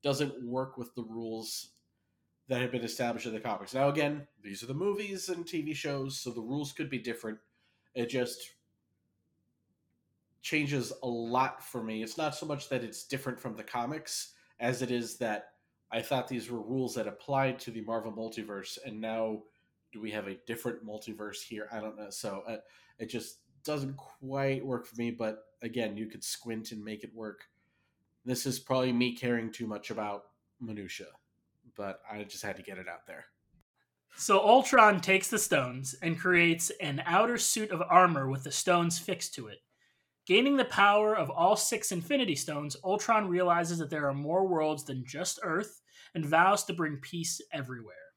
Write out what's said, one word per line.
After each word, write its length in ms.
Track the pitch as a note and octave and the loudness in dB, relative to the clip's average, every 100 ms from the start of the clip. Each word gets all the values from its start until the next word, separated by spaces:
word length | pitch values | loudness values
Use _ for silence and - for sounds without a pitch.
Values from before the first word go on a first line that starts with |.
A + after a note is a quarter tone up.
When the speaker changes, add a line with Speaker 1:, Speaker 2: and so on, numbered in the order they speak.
Speaker 1:
doesn't 400 | C#3+ C#3 C#3+ C3 | 2 2 0 -2
work 360 | A#2+ B2+ C3 C3 | -4 -4 -4 -8
with 160 | A#2+ | -10
the 100 | - | -10
rules 640 | A2+ A2+ A2+ A2+ A2 - - _ _ _ _ _ _ _ _ | -8 -8 -6 -6 -8 -10 -12 _ _ _ _ _ _ _ _
that 140 | B2 | -2
have 100 | B2 | 0
been 120 | B2 | -2
established 420 | A2+ - A#2+ A#2+ A#2+ | -4 -2 -2 0 -4
in 80 | |
the 60 | A2 | -4
comics. 340 | A#2 G2 F#2+ | -4 -4 -4
Now, 140 | B2+ C#3 | 2 4
again, 380 | D3 D3 D3+ C#3 _ | 4 0 0 -8 _
these 200 | G#2 G2 | -14 -12
are 40 | A#2 | -6
the 80 | |
movies 540 | C#3 G3 G3+ G3+ F#3+ F3+ | -2 0 0 -4 -6 -6
and 180 | E3+ E3+ | -6 -4
T 160 | E3 | -4
V 120 | D3+ | -4
shows, 440 | C#3+ D3+ C#3 C3+ C3+ | -4 -4 -4 -4 -6
so 120 | B2 | -6
the 100 | A#2 | -8
rules 320 | A2 C#3+ C#3+ | -4 -4 -4
could 180 | - D3 | -6 -6
be 80 | C3 | -6
different. 400 | A#2+ A#2 A2 G#2+ _ _ _ _ _ | -6 -6 -6 -10 _ _ _ _ _
It 140 | B2+ A#2+ | -6 -2
just 420 | C3 A#2+ - - _ _ _ _ _ _ _ _ _ _ _ _ _ _ _ _ _ _ _ | 0 -2 -4 -14 _ _ _ _ _ _ _ _ _ _ _ _ _ _ _ _ _ _ _
changes 500 | - D#3 C#3+ C#3+ A#2+ - | -2 0 2 0 -2 -4
a 60 | B2+ | -4
lot 540 | A#2+ A#2 B2 C3+ - | -4 0 2 2 -2
for 180 | - B2 | -10 -8
me. 200 | A2+ A2 | -4 -4
It's 160 | A2+ - | -6 -2
not 160 | D#3 | -4
so 100 | C#3+ | -4
much 240 | D#3 C#3+ - | -6 -6 -2
that 160 | B2+ | -4
it's 200 | A2+ - | -4 -10
different 360 | - C3+ C3+ A#2+ | -8 -6 -4 -6
from 160 | B2 A2 | -8 -10
the 60 | |
comics 680 | G#2 B2 A#2+ D#3 - - - - _ _ | -8 -6 -4 -6 -6 -8 -8 -16 _ _
as 220 | A#2+ A#2+ | -2 0
it 80 | B2 | 0
is 260 | B2 A#2 - | -2 -2 -4
that 360 | A#2 G#2 - _ _ _ _ | -4 -4 -8 _ _ _ _
I 120 | - | -6
thought 260 | - C3+ - | -2 -2 -2
these 220 | B2+ A2 | -6 -4
were 100 | A#2+ | -8
rules 340 | G#2+ C3 B2 A2+ | -4 -2 -2 -2
that 100 | G#2 | -6
applied 520 | - - C#3 C3+ B2 | -6 -2 2 2 -2
to 100 | - | -8
the 100 | A2+ | -8
Marvel 320 | G#2+ A2+ A2+ | -4 -4 -4
multiverse, 640 | G#2+ A2 A2+ G#2+ G2+ F#2 - | -8 -8 -8 -8 -8 -10 -12
and 160 | C3 G#2+ | -12 -8
now 440 | A2 A2+ A2 G#2+ - _ _ _ _ | -4 -2 -2 -4 -10 _ _ _ _
do 120 | G#2+ | -10
we 80 | A2 | -6
have 160 | G#2+ G2 | -6 -6
a 100 | F#2+ - | -10 -8
different 380 | A#2 B2 A2 | -6 -6 -8
multiverse 560 | A2 G#2+ A2 G2+ G#2 F#2+ | -10 -12 -12 -10 -10 -10
here? 260 | - G#2+ G#2+ | -12 -10 -10
I 80 | A2+ | -8
don't 160 | G#2+ G#2+ | -10 -12
know. 140 | G#2 | -14
So, 320 | - G#2+ G2 A2+ | -8 -8 -8 -8
uh, 120 | A2 - - _ _ | -10 -12 -20 _ _
it 80 | A2+ | -8
just 320 | A#2+ - - _ _ | -8 -8 -16 _ _
doesn't 320 | - D3+ C3+ C3+ | -6 -4 -4 -8
quite 680 | - - C3 C3+ C3+ C3+ | -14 -16 -6 0 0 0
work 220 | C3+ A#2+ | -2 -4
for 120 | - - | -6 -4
me, 160 | A#2 | -4
but 260 | A2+ A2 G#2+ - _ | -2 -4 -4 -14 _
again, 340 | A#2 A#2+ A2 G2+ | -6 -2 -2 -4
you 120 | A2 | -8
could 140 | G#2+ | -8
squint 500 | - - A#2+ A2+ A2 | -8 -8 -6 -8 -6
and 120 | A2 | -12
make 200 | G#2+ G#2 | -10 -10
it 100 | G#2 | -12
work. 340 | A2 A2 G#2 - _ _ _ _ _ _ _ A#2+ | -12 -12 -12 -20 _ _ _ _ _ _ _ -4
This 180 | B2 | -2
is 140 | C#3 B2+ | -2 -4
probably 340 | - C3 B2+ | 0 2 2
me 240 | A#2+ B2 A#2+ | 4 2 0
caring 340 | B2 A#2+ A2+ | 0 0 -2
too 160 | - A2+ | -6 -6
much 240 | G#2 - | -6 -6
about 340 | A2 G#2 G#2 - _ _ _ | -6 -4 -6 -10 _ _ _
minutia, 460 | A#2 G#2 F#2+ - E2+ - _ _ _ _ A#2+ | -10 -8 -10 -10 -14 -20 _ _ _ _ -20
but 260 | - G2+ F#2+ - | -10 -8 -8 -10
I 120 | G#2+ | -10
just 180 | G2+ - | -10 -8
had 140 | G#2 F#2+ | -8 -8
to 60 | |
get 140 | F#2+ F#2+ | -10 -12
it 120 | F2+ | -10
out 180 | E2+ - | -12 -14
there. 180 | C#2+ - _ _ _ _ _ _ _ _ - | -18 -18 _ _ _ _ _ _ _ _ -8
Speaker 2:
So 240 | - G3 | 4 6
Ultron 600 | G#3 B3 C4 C4 G#3+ F#3+ | 10 8 10 10 10 8
takes 280 | E3+ F#3+ - | 4 4 4
the 100 | G#3+ | -2
stones 560 | - D#3 B2 B2+ C3 - | 2 2 2 -4 -8 -4
and 160 | E3+ E3 | -2 0
creates 520 | F#3 F3 E3+ E3 - - | 4 6 6 4 -2 -4
an 220 | D#3+ C#3 F3 | -4 -4 2
outer 320 | F3 A#3 A#3+ | 4 4 4
suit 320 | - - G#3+ | 2 0 0
of 120 | F3 | -2
armor 460 | F3+ E3+ F3+ D#3 C3+ | 8 10 10 6 0
with 160 | C3+ | -2
the 80 | C#3+ | -4
stones 460 | - - F3 E3+ E3 | -2 4 6 4 0
fixed 360 | - E3+ - | -4 -6 -6
to 140 | - A2 | -10 -12
it. 100 | - _ _ _ _ _ _ - | -14 _ _ _ _ _ _ 4
Gaining 300 | F#3+ C4+ C#4 | 6 6 4
the 80 | |
power 500 | B3+ - G3+ G#3 G#3+ | 2 6 8 8 6
of 140 | A3 C#3+ | 2 0
all 260 | E3 A#3 | 4 6
six 380 | - - A3+ - | 6 2 -2 -2
Infinity 420 | F3+ E3+ C#4+ A#3 | -4 0 2 2
Stones, 440 | C#3 - D3 D3 - | 0 -2 -4 -4 -4
Ultron 460 | F#3 G3+ - A3 G3 | 0 0 4 4 4
realizes 500 | F3 F3+ E3+ E3+ E3+ | 2 6 4 4 -2
that 120 | D3+ | -2
there 180 | D#3 C#3+ | 0 0
are 60 | |
more 320 | C#3 D3 F3 F#3+ | 0 2 2 4
worlds 380 | E3+ D#3 D3+ | 4 2 0
than 200 | - C3 | -4 -6
just 340 | A#2+ C#3+ F3+ - | -6 -6 -4 -4
Earth 400 | F3+ E3 G#3+ - _ - - | -2 -2 -2 -10 _ -20 -8
and 100 | E3+ | -4
vows 400 | D3 D#3+ F#3 G3+ | 4 6 8 6
to 80 | - | 0
bring 240 | E3+ D#3+ C#3+ | -2 -2 -2
peace 460 | C3 F3 E3 - - | -6 -6 -4 -6 -6
everywhere. 440 | D#3 B2 B2 G#2+ - - | -8 -6 -8 -12 -18 -20